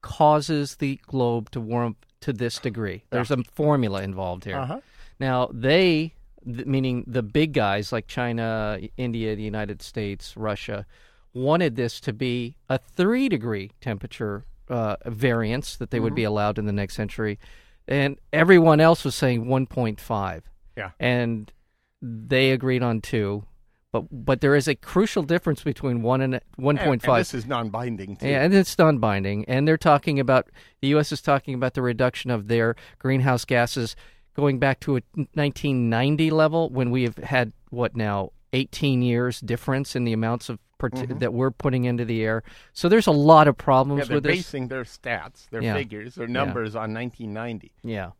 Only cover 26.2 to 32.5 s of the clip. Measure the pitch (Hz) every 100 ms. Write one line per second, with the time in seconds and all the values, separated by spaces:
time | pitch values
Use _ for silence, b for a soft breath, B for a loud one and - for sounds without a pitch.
26.2 | 131 127 - - 131 147 175 127 151 123
27.2 | 113 131 117 131 113 104 123 107 98 98
28.2 | 131 139 151 196 185 - 160 143 110 98
29.2 | 98 104 - 127 147 160 170 147 - 139
30.2 | 127 131 - b b b 135 147 151 147
31.2 | - 139 - 127 127 131 123 117 127 -
32.2 | 127 117 101